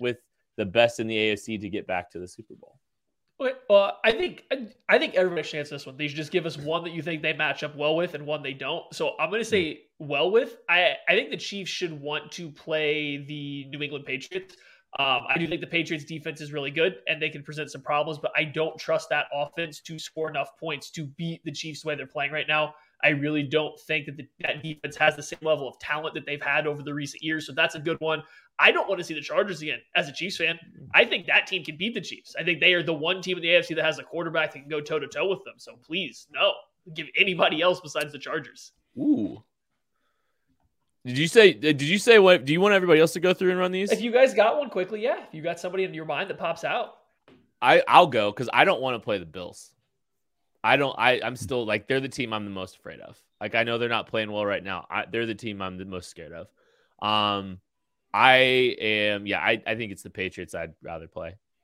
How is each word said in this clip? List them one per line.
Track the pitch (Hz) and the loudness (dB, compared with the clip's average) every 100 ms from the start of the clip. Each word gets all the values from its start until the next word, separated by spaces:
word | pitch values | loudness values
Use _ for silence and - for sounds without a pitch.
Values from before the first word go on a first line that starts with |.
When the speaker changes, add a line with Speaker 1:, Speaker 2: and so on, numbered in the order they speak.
Speaker 1:
with | 123 117 _ _ _ - | -4 -4 _ _ _ -6
the | |
best | 101 113 117 120 | 0 4 4 2
in | 113 | -2
the | 110 | 0
A | 107 | 0
F | 104 | 0
C | - 107 | -4 -8
to | 101 | -6
get | 98 90 | -8 -4
back | 92 - | -6 -6
to | 87 | -12
the | 90 | -14
Super | - - | -16 -20
Bowl?" | - - _ _ _ _ _ _ - | -20 -20 _ _ _ _ _ _ -6
Speaker 2:
Okay, | 262 262 - | -6 -4 4
well, | 202 196 - | 4 4 2
I | 220 | 0
think, | 226 359 - _ | 2 -4 -6 _
I, | 269 220 _ - | -8 -8 _ 2
I | 226 | 4
think | 302 185 | 4 2
everybody | 185 170 | 2 0
should | 151 151 | -6 -8
answer | 143 | -8
this | 139 | -10
one. | 143 131 | -12 -6
They | 147 | -6
should | 143 | -6
just | 147 | -4
give | 180 165 | -2 -2
us | 143 | -6
one | 147 170 | -4 -4
that | 170 | -4
you | 165 | -8
think | 156 160 | -6 -4
they | 156 | -4
match | 156 151 139 | -2 -2 -2
up | 147 | -8
well | 139 147 156 | -2 0 0
with | 175 | -2
and | 147 | -6
one | 147 151 | -6 -6
they | 139 | -6
don't. | 135 135 165 - | -8 -6 -6 -8
So | 165 156 - | -4 -4 -2
I'm | 160 | -2
gonna | 214 | -2
say | 226 208 156 - _ _ | 0 0 0 -6 _ _
well | 147 143 175 | -6 0 2
with. | 220 262 - - | 2 2 -6 0
I, | 175 165 135 - | 4 4 2 2
I | |
think | 190 269 | 2 0
the | 170 | -8
Chiefs | - 202 180 | -8 -10 -10
should | - 175 151 | -6 -8 -8
want | 143 151 147 | -8 -8 -8
to | - 165 | -14 -14
play | 147 - 156 151 151 147 143 | -14 -4 0 2 0 -2 -6
the | 143 147 143 143 135 | -10 -10 -10 -10 -10
New | 143 | -8
England | 143 143 | -8 -8
Patriots. | 135 131 - 185 190 - - _ _ - | -8 -8 -6 -10 -10 -20 -20 _ _ -4
Um, | 135 131 - | 0 0 0
I | 135 | -2
do | 170 | -2
think | 175 | -4
the | 170 | -4
Patriots | 165 156 160 | -4 -4 -8
defense | 143 160 165 147 | -8 -10 -10 -12
is | 147 | -10
really | 147 139 | -8 -6
good | 147 180 185 - | 0 0 0 -6
and | 156 | -4
they | 156 | -6
can | 147 | -8
present | 143 151 143 | -12 -10 -10
some | - | -10
problems, | - 147 151 147 | -2 -2 -2 -4
but | - 147 | -4 -2
I | |
don't | 156 156 156 156 | -2 -2 -2 -4
trust | - 156 - | -2 -2 0
that | 147 - | -2 -2
offense | 143 147 165 165 147 | -4 -6 -6 -8 -10
to | - 156 | -14 -12
score | - 160 156 | -10 -6 -4
enough | 143 135 _ | -4 -6 _
points | 131 147 - | -8 -8 -10
to | 170 143 | -12 -12
beat | 139 165 165 | -8 -8 -8
the | 160 | -10
Chiefs | 147 160 147 | -10 -10 -8
the | 156 | -6
way | |
they're | 143 135 | -6 -8
playing | 151 143 | -6 -4
right | 151 147 | -4 0
now. | 156 151 - _ _ | 0 0 -6 _ _
I | 147 | 2
really | 143 147 151 | 2 0 0
don't | 139 151 151 - | 2 0 0 -8
think | - 156 151 | -4 -4 -4
that | 139 | -12
the, | 143 _ | -16 _
that | 151 147 | -6 -4
defense | 160 156 147 - | -8 -8 -10 2
has | 151 151 | 2 2
the | |
same | - 170 | -8 -4
level | 156 147 139 | 0 0 -2
of | - | -10
talent | - 151 160 | -6 -4 -4
that | 156 | -8
they've | 143 147 | -8 -6
had | 143 147 151 | 0 0 0
over | 147 | -4
the | 139 | -6
recent | 185 139 - | -8 -8 -8
years. | 156 156 147 | -6 -6 -4
So | |
that's | 139 165 | 0 0
a | 160 | 0
good | 151 156 | -4 -2
one. | 160 156 - - _ - | -2 -2 -6 -20 _ 4
I | 185 | 4
don't | 330 - | 6 0
wanna | 180 | -4
see | 165 | -4
the | 156 | -10
Chargers | 143 156 208 156 | -2 0 0 -4
again | 151 120 - 170 | -8 -8 -4 -2
as | 151 | -2
a | |
Chiefs | - 175 - | -6 -8 -4
fan. | 165 165 - - 135 | -4 -4 -12 -20 2
I | 165 | 4
think | 160 226 160 | 4 0 2
that | 170 - | 0 2
team | 190 | -6
can | 147 151 | -8 -6
beat | 208 | -6
the | 233 | -6
Chiefs. | - 117 - - | -10 -16 -14 -6
I | |
think | 165 160 | -4 2
they | 170 | 4
are | 180 | 4
the | 160 | 0
one | 156 160 190 | -2 -2 -4
team | 175 175 | -4 -4
in | |
the | 165 | 2
A | 170 | 2
F | |
C | 165 | 2
that | 156 | -2
has | 160 139 | -2 -4
a | |
quarterback | 127 160 165 165 156 | -8 -8 -4 -2 -4
that | 139 | -6
can | 143 | -8
go | 151 | -8
toe-to-toe | 147 156 135 147 185 | -4 -6 -4 -4 -2
with | 190 | -4
them. | 120 - | -8 -20
So | - 117 | -20 -20
please, | _ 180 151 - - | _ -6 -6 -12 -14
no. | 143 190 - - _ 185 | -8 -6 -8 -14 _ -16
Give | 160 151 - | -14 -6 0
anybody | 190 170 180 156 | 0 2 2 2
else | 175 180 | 0 0
besides | 147 151 151 | -6 -6 -6
the | 143 | -8
Chargers. | 135 156 - - - _ _ - | -8 -8 -8 -18 -20 _ _ -4
Speaker 1:
Ooh. | 285 262 98 - _ _ _ _ _ _ _ _ _ _ _ _ _ _ _ _ | 0 0 -2 -8 _ _ _ _ _ _ _ _ _ _ _ _ _ _ _ _
Did | 127 127 | -6 -2
you | 165 | 4
say, | 226 208 | 8 8
did | 110 151 139 | 6 2 2
you | 143 196 | 2 2
say | 247 226 | 8 10
what, | 190 175 | 10 8
do | 131 | 4
you | 165 | 2
want | 208 | 4
everybody | 196 180 156 | 4 6 8
else | 160 | 6
to | 180 | 4
go | 180 | 0
through | 180 180 | 2 2
and | 180 | 2
run | 180 | 0
these? | 185 202 | 0 0
Speaker 2:
If | 220 | 0
you | 233 | 2
guys | 240 262 | 6 6
got | 202 214 294 | 6 4 2
one | 254 | -2
quickly, | 190 185 214 | -4 -4 -2
yeah. | 233 349 - | -2 -4 -8
If | |
you | 160 | -8
got | 165 170 | -6 -6
somebody | 185 190 | -6 -4
in | 185 | -4
your | 160 | -4
mind | 160 147 190 | -6 -4 -4
that | 147 | -6
pops | 175 165 | -6 -4
out. | 147 220 - - _ _ _ _ _ _ | -4 -4 -6 -12 _ _ _ _ _ _
Speaker 1:
I, | 123 170 - | 6 6 10
I'll | 143 170 | 10 10
go | 117 104 | 4 2
'cause | 104 120 | 0 0
I | 123 | 4
don't | 165 135 | 4 4
wanna | 131 117 | -2 -4
play | 117 101 | -2 -4
the | 82 | -4
Bills. | 92 87 - - _ _ _ _ _ _ _ _ _ | -12 -14 -14 -20 _ _ _ _ _ _ _ _ _
I | 110 139 | 4 4
don't, | 135 - | 4 2
I, | 120 127 | 4 4
I'm | 113 | -2
still, | 123 107 123 107 | -6 -4 -4 0
like, | 107 - | -2 0
they're | 135 | -2
the | 135 | -2
team | - 117 | -6 -4
I'm | 110 | -4
the | 104 | -6
most | 95 92 - | -8 -10 -12
afraid | - 69 | -18 -16
of. | - - _ _ | -18 -20 _ _
Like, | 107 113 | -2 0
I | |
know | 117 117 | 0 0
they're | 120 | 0
not | 113 - | -2 -2
playing | 113 107 | -4 -2
well | 104 104 | -2 -2
right | 92 | -2
now. | 92 90 - | -4 -8 -6
I, | 101 95 | -6 -4
they're | 117 117 | -4 -4
the | |
team | 101 110 101 | -6 -8 -8
I'm | 92 92 | -8 -8
the | |
most | 98 92 - | -10 -10 -12
scared | 87 76 | -18 -16
of. | 82 - _ _ _ _ _ | -16 -18 _ _ _ _ _
Um, | 104 107 104 101 98 92 _ _ _ _ _ | 0 2 2 0 -4 -14 _ _ _ _ _
I | 101 127 131 131 127 123 - | 6 8 8 6 4 2 0
am, | 107 107 104 101 101 | 0 2 0 0 -2
yeah, | 92 | 0
I, | 95 117 - | 2 0 -2
I | |
think | 113 110 | -6 -6
it's | 95 | -10
the | 98 | -14
Patriots | 104 92 95 87 | -8 -8 -8 -10
I'd | 87 82 - | -10 -10 -12
rather | - 82 80 | -12 -12 -12
play. | 87 82 98 _ _ | -12 -14 -14 _ _